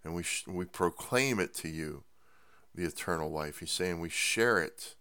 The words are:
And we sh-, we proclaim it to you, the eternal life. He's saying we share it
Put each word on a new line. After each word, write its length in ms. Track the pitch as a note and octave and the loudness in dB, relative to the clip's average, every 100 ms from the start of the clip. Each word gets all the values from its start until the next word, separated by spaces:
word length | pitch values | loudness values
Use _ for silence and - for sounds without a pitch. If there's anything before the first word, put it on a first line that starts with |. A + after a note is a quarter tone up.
And 100 | D#2 | -4
we 100 | E2+ | -4
sh-, 220 | F2 - - | -2 -4 -4
we 200 | F2+ F2+ | -4 -4
proclaim 720 | - F2+ - - B2 C3+ A2+ | 2 2 2 0 2 4 2
it 140 | F2+ | 0
to 140 | - D#2+ | -2 -6
you, 360 | D#2+ D#2 D2 - - - - - - - | -4 -6 -8 -14 -20 -20 -20 -20 -20 -16
the 100 | - | -4
eternal 460 | F2+ - - E2+ D#2 | -4 -2 0 0 0
life. 300 | D#2 D2+ - | -2 -4 -6
He's 100 | D#2 | -4
saying 280 | - F2+ E2+ | 0 0 0
we 120 | E2 | -2
share 520 | - - - A#2 G#2 | 0 2 4 6 6
it 320 | D#2 - - - | 2 -4 -14 -14